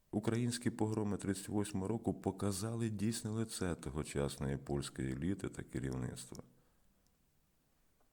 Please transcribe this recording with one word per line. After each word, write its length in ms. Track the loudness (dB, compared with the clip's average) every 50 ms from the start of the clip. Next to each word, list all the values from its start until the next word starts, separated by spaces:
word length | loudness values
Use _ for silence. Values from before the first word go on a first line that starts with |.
| _ _
українські 580 | -2 0 2 2 4 4 4 2 2 2 2 0
погроми 480 | 2 2 2 2 2 2 2 2 2 0
тридцять 320 | 2 0 0 0 -2 0
восьмого 380 | 2 2 2 2 0 0 0 2
року 260 | 0 2 2 0 0
показали 760 | 2 0 0 0 2 2 0 2 0 -2 -2 0 0 0 0
дійсне 420 | 0 2 2 2 2 0 -2 -2
лице 440 | 0 0 0 -2 -2 0 0 0 0
тогочасної 840 | 0 -2 -4 -2 -2 -2 0 0 2 2 2 0 0 0 0 0 0
польської 560 | 0 0 0 0 -2 -2 -4 -4 -2 -2 -2
еліти 360 | 0 0 0 0 0 -2 -4
та 140 | -4 -6 -8
керівництва. 800 | -6 -4 -4 -2 -2 -2 -2 -2 -4 -4 -6 -10 -12 -12 -14 -14 -16 -20 -20 _ _ _ _ _ _ _ _ _ _ _ _ _ _ _ _ _ _ _ _ _ _ _ _ _ _ _ _ _ _